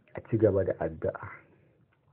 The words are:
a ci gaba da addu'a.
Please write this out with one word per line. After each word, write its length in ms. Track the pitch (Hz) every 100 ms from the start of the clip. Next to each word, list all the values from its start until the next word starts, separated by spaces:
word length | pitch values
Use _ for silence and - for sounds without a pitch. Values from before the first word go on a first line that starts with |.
| _
a 60 | - -
ci 60 | 113
gaba 260 | 107 98
da 80 | 87 -
addu'a. 500 | 82 80 - - - - - _ _ _ _ _ _